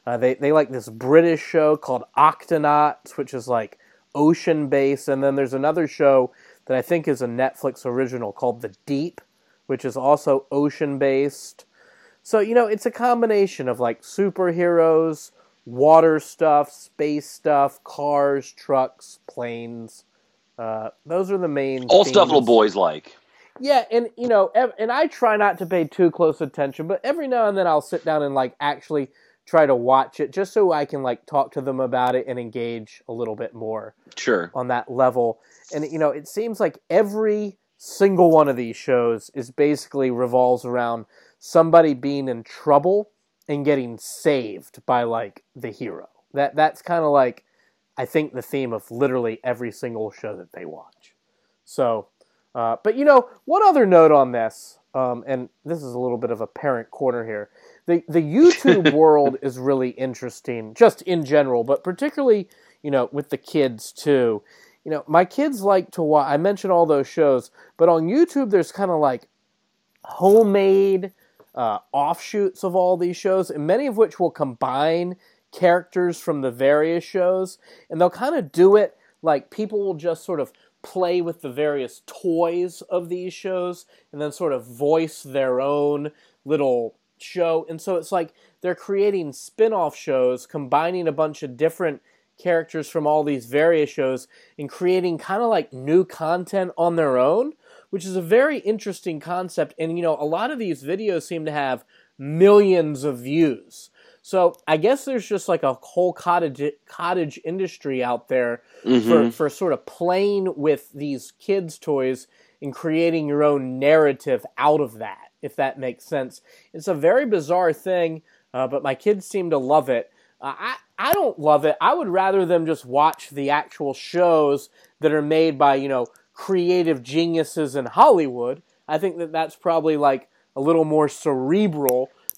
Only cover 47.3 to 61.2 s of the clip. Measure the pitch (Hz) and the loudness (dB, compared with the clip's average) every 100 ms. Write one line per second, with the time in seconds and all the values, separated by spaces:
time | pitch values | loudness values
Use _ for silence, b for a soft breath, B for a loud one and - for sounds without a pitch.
47.3 | - _ _ _ _ _ - 123 160 151 | -2 _ _ _ _ _ -10 -4 -4 -4
48.3 | 127 - 139 131 110 - 117 139 127 117 | -8 -8 -6 -6 -8 -10 -2 -2 0 -4
49.3 | 110 127 120 120 - 127 113 107 - 110 | -6 -6 -6 -8 -10 -10 -8 -8 -10 -14
50.3 | 95 90 90 85 80 - _ _ _ _ | -14 -16 -16 -16 -16 -20 _ _ _ _
51.3 | _ _ _ _ - 123 110 - _ _ | _ _ _ _ -4 -2 -2 -8 _ _
52.3 | _ _ 123 113 117 214 233 294 269 247 | _ _ -6 -4 -2 -2 2 6 6 4
53.3 | B - 370 415 302 208 175 160 147 127 | B -2 4 6 6 6 8 8 8 4
54.3 | 120 113 - - _ _ 135 127 123 139 | 0 -4 -6 -18 _ _ -4 -2 -4 -6
55.3 | 131 123 _ 147 165 135 120 127 120 117 | -6 -6 _ -10 -8 -8 -6 -4 -2 -4
56.3 | 110 110 - 147 123 110 - 135 120 113 | -4 -6 -4 -4 -4 -6 -4 -2 -2 -6
57.3 | 104 104 b b b - 170 - 160 151 | -10 -12 b b b -2 -2 0 -2 0
58.3 | 196 349 - 269 175 156 147 156 151 139 | 4 6 6 4 4 4 6 6 6 4
59.3 | 135 143 127 131 135 127 120 131 123 127 | -2 -6 -4 -2 0 -2 -4 -8 -8 -14
60.3 | - - 117 110 110 226 - 185 175 | -12 -10 -10 -12 4 4 4 -4 -4